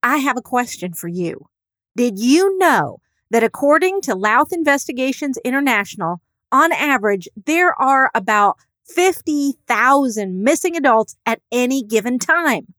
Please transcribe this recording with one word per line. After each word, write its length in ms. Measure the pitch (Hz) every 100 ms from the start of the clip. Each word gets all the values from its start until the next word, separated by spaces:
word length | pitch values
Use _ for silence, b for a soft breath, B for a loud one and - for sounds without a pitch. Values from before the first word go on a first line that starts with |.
I 140 | 247 294
have 220 | 277 254
a 20 |
question 540 | - 247 240 - 180
for 120 | 170 170
you. 440 | 175 170 - - _ _ _ _ -
Did 220 | 240 190
you 380 | 233 302 392 381
know 460 | 359 233 143 - _ _ _
that 140 | 233
according 560 | 226 - 285 302 370 392
to 140 | 320
Louth 400 | 190 208 226 302
Investigations 840 | 349 302 277 - 247 262 262 294 240
International, 800 | 240 269 285 226 202 - 170 175 _ _ _
on 220 | 254 311
average, 560 | - 294 262 208 202 175 -
there 420 | 202 330 359 -
are 320 | 269 269 262
about 420 | - 190 214 202 - _ _ _
fifty 720 | - 359 359 - 294 277 262 _
thousand 760 | 220 240 277 269 214 202 185
missing 340 | 214 311 370 339
adults 400 | 262 220 220 - -
at 160 | 226 _
any 300 | 240 247 269
given 360 | 214 214 214 247
time? 540 | - 330 330 214 -